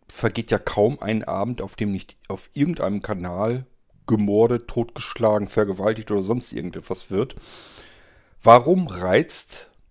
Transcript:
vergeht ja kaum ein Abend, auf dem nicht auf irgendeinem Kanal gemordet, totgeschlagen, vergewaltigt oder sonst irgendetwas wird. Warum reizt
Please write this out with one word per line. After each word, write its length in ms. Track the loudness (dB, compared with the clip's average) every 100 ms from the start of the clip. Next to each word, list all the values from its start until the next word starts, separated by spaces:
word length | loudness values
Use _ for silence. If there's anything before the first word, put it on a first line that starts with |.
| -20
vergeht 440 | -6 -4 -4 -2
ja 60 | -2
kaum 420 | -2 0 0 0
ein 240 | -4 -4
Abend, 380 | -2 -4 -4 -6
auf 140 | -10 -6
dem 160 | -4
nicht 260 | -4 -8 -18 -12
auf 220 | -12 -10
irgendeinem 480 | -2 -2 0 -4 -4
Kanal 640 | -6 -6 -6 -4 -2 -2 -8 _ _ _ -2
gemordet, 600 | 0 2 4 4 2 -2
totgeschlagen, 800 | -4 -4 -8 -12 -2 2 2 0
vergewaltigt 640 | 0 0 0 -2 -2 -2
oder 140 | -4
sonst 300 | -2 -4 -6
irgendetwas 580 | -10 -10 -12 -10 -10 -6
wird. 240 | -4 -4 -8 -20 -20 -20 -20 -20 -20 _ _ _ 2
Warum 460 | 8 8 8 2 0
reizt 840 | -6 2 2 2 -4 -8 -14 -18 _ _